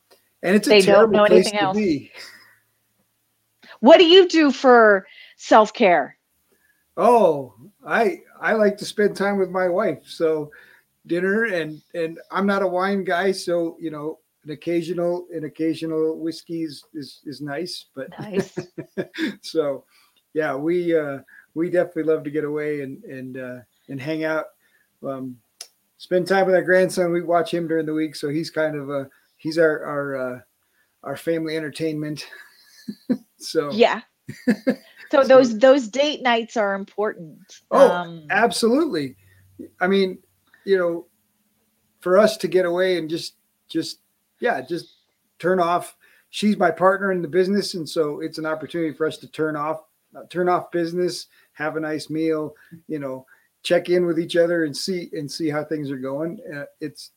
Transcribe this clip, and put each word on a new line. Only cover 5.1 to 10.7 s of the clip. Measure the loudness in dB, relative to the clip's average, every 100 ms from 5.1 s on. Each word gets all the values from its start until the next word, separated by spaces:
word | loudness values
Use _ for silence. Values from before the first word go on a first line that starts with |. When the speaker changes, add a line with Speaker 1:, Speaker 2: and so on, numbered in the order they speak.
| -20 -20 _
Speaker 2:
self-care? | 4 6 6 4 4 4 0 _ _ _ _ _ _ _ _ 0
Speaker 1:
Oh, | 4 6 4 2 -6 -16 -20 _ -4
I, | 0 0 -2 _ -6
I | -2
like | 2 2 0
to | -8
spend | -2 -2 0
time | -2 -2
with | -2
my | -2 -2
wife. | 0 -2 -6 -12
So | -4 -2 -2 -6 -16 -20